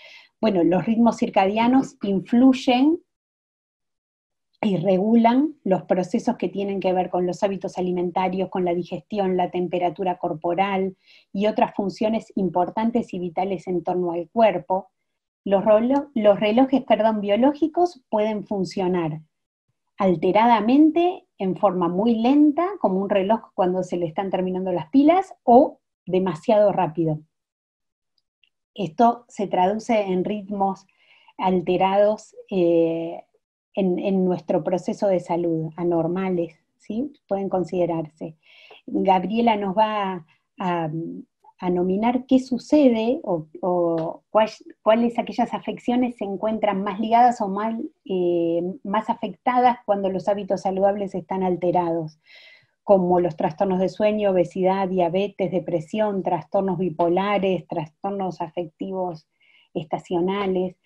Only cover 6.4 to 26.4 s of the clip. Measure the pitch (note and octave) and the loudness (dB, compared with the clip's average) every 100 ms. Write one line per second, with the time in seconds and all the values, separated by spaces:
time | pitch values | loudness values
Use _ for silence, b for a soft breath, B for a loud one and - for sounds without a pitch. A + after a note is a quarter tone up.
6.4 | F#3 G3 G3+ G3 F#3 F#3 F3+ F3+ F3+ E3+ | -4 -4 -6 -4 -2 -2 -2 -2 -2 -2
7.4 | G3+ F#3+ F#3 G3 F#3 F3+ F3+ F3+ F#3 F#3 | -4 -4 -8 -6 -4 -2 -2 -2 -4 -2
8.4 | F#3 G3 F3 F3 E3+ F3+ - G#3 F#3 F#3 | -4 -2 -2 -2 -4 -10 -8 -4 -2 0
9.4 | F3+ F3+ F3 F3 F3 F3 F#3+ F3+ F3 E3 | -2 -2 -4 -2 -4 -2 -6 -4 -6 -6
10.4 | E3+ F3 G3 F#3+ F#3+ F#3 b b b G3 | -4 -2 -2 -2 -4 -6 b b b -4
11.4 | G#3 A3 - - G3 - A3 A3 - - | -2 0 -2 0 -6 -2 -2 -2 -4 -4
12.4 | F#3 F3+ F3+ - A3+ A#3 A3+ F#3 F3+ E3 | -2 0 -2 -2 -2 -2 -4 -6 -8 -4
13.4 | F#3+ F3+ F#3+ F3+ E3+ F3+ F3 E3+ E3 A3+ | -4 -6 -4 -4 -2 -2 -2 -4 -6 2
14.4 | A3 F3+ - F#3 - _ _ _ _ _ | 2 2 -4 -6 -6 _ _ _ _ _
15.4 | G3 G3 A3 G#3+ A#3+ C#4 C#4+ A#3 G#3 F#3+ | -2 0 4 4 4 0 -2 0 2 4
16.4 | G#3+ A3 C4 C4 - G#3+ A3 G#3+ G3+ G3+ | 2 2 4 2 2 2 2 0 0 2
17.4 | C4 D4 D#4 E4 F4 - - G#3+ G#3+ G#3+ | 2 2 -2 0 0 -2 -6 -2 0 -2
18.4 | - G3+ F3 - F3+ F3+ D#3+ D#3 - _ | -6 -4 -4 -4 -2 -2 -2 -6 -14 _
19.4 | _ _ _ _ _ - F#3+ F3 F#3 G3+ | _ _ _ _ _ -2 0 2 2 4
20.4 | A#3 A3+ G#3+ C#4 D#4 D#4+ F4 F#4 _ - | 4 4 4 6 6 4 0 -2 _ -6
21.4 | F#3+ F3 G3+ F3+ E3+ F3+ A3+ A3+ A#3 D4 | -4 2 0 2 -2 0 0 2 2 4
22.4 | D4+ D4 F4+ G4+ G#3 F#3 G3 G3+ F#3+ A3+ | 4 4 -2 -2 -2 0 0 0 0 -2
23.4 | - - F#3 F3+ F3+ F3 E3+ D#3+ G3 F3+ | -2 -2 0 0 -4 -4 -4 -4 -4 -2
24.4 | F#3 F#3 F#3 F3 D#3+ C4+ D4 F4+ F#4+ - | -2 -4 -4 -4 0 2 4 4 0 -6
25.4 | - A#3+ D4+ - _ _ - F#3 F#3 D#3 | 4 6 6 0 _ _ -4 -2 -2 -4